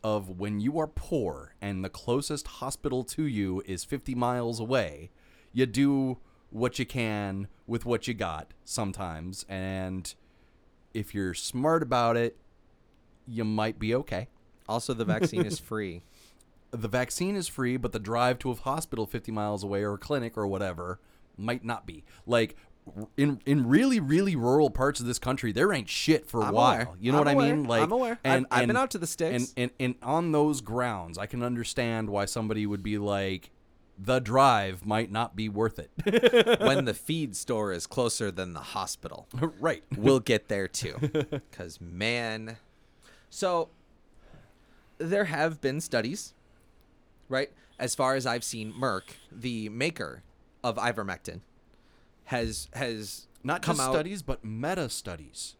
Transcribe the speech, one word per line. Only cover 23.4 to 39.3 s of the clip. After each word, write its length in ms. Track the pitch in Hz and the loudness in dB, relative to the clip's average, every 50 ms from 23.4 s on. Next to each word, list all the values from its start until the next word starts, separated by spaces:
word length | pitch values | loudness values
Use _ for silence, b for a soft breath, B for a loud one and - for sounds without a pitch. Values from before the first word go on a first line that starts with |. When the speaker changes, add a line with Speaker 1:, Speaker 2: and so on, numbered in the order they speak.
| - | 0
Speaker 1:
in 220 | 135 143 151 127 117 | 2 4 4 6 6
really, 320 | 135 170 254 277 254 214 | 6 6 6 6 4 2
really 360 | 156 135 151 170 196 196 170 | 2 4 4 4 4 4 2
rural 340 | 135 117 123 131 151 151 131 | 2 2 4 6 6 6 4
parts 300 | - - 127 143 143 - | 4 2 2 0 0 0
of 60 | 120 | -2
this 140 | 117 120 - | -4 -4 -4
country, 320 | - - 135 - - 113 | -2 -2 -2 -2 -2 -2
there 200 | 98 113 156 208 196 | 2 2 4 4 2
ain't 160 | 139 101 - | 0 -2 -4
shit 380 | - - - 151 160 139 - - | -4 0 4 4 4 4 2 -2
for 140 | - 117 | 0 0
a 40 | 110 | 0
Speaker 2:
I'm 80 | 127 151 | 2 4
Speaker 1:
while. 200 | 113 120 123 - 117 | 6 6 6 6 4
Speaker 2:
aware. 60 | 113 - - 92 | 2 -4 -4 -2
Speaker 1:
You 120 | 101 123 | 2 4
know 80 | 135 147 | 6 6
Speaker 2:
I'm 60 | 147 | 6
Speaker 1:
what 20 | 143 | 6
I 40 | 143 | 6
Speaker 2:
aware. 220 | 135 135 143 147 | 6 6 6 4
Speaker 1:
mean? 80 | 151 143 | 2 2
Like, 160 | 120 117 113 131 | 4 4 4 4
Speaker 2:
I'm 80 | 165 | 4
aware. 280 | 214 247 254 226 233 - - | 2 2 0 0 -2 -2 2
Speaker 1:
and, 220 | 135 135 131 131 - | 4 4 4 2 2
Speaker 2:
I've, 60 | 123 123 | 2 4
I've 40 | 123 | 4
been 60 | 120 | 4
Speaker 1:
and, 60 | 233 254 | 4 4
Speaker 2:
out 140 | 269 262 | 2 0
to 60 | - 196 | -2 -4
the 100 | 170 160 | -6 -6
sticks. 460 | - - 170 160 156 120 123 127 - | -4 -2 0 0 2 0 -2 -2 -2
Speaker 1:
and, 160 | 127 123 123 - - | -2 -2 -2 -2 -2
and, 160 | 131 127 120 | -2 -2 -2
and 0 | - - 120 | -4 -4 -2
on 240 | 147 165 175 170 | 0 0 2 4
those 300 | 151 147 147 151 147 131 | 4 6 6 4 4 0
grounds, 560 | 120 98 110 123 123 123 110 95 85 82 82 85 | -4 -4 -2 -2 -2 -2 -2 -4 -6 -8 -8 -8
I 80 | 101 | -8
can 160 | 110 - 123 120 | -6 -4 -4 -2
understand 640 | 123 123 120 113 - - - 123 117 113 113 110 104 | -2 -2 -2 -4 -4 -2 -2 0 0 0 0 -2 0
why 160 | 101 101 101 | 0 0 0
somebody 400 | 98 - 117 110 107 110 107 107 | 0 0 -2 -2 0 0 0 0
would 160 | 101 104 101 95 | 0 -2 -2 -2
be 140 | 107 104 104 | -2 -2 0
like, 540 | 101 104 101 98 98 95 95 90 - - _ _ _ _ _ _ _ _ _ - | 0 0 0 0 0 0 -2 -4 -8 -12 _ _ _ _ _ _ _ _ _ -6
"The 200 | 98 104 127 131 | 0 2 2 2
drive 640 | 127 104 117 135 139 135 120 107 101 95 92 92 87 | 2 4 6 8 8 8 8 6 4 0 -4 -6 -4
might 260 | 104 107 110 117 92 | 0 0 0 0 0
not 240 | 98 110 120 - - | -2 -4 -4 -4 -4
be 140 | 98 110 107 | -6 -6 -4
worth 280 | 101 104 113 110 - - | 0 0 0 0 0 -4
it." 800 | 78 - - - - 208 196 240 240 240 - 240 220 226 233 - | -12 -10 -6 -4 0 4 6 8 8 8 8 8 8 8 6 6
<laughs> 0 | - | 6
Speaker 2:
When 200 | - 135 143 139 | 6 4 4 4
the 80 | 120 101 | 0 -2
feed 400 | - - - 160 165 156 120 95 | -2 -2 -4 -2 -2 -2 -4 -6
store 360 | - - - 123 110 107 101 | -6 -4 -2 0 0 0 0
is 140 | 92 85 - | -2 -4 -6
closer 460 | - - 135 123 117 - - 113 101 | -4 -2 0 0 0 0 0 -2 -2
than 220 | 92 90 92 90 87 | -2 -4 -6 -6 -6
the 60 | 76 | -10
hospital. 680 | - - - 98 95 - - - - 85 - - - - | -10 -8 -6 -6 -6 -6 -8 -8 -10 -12 -12 -14 -14 -12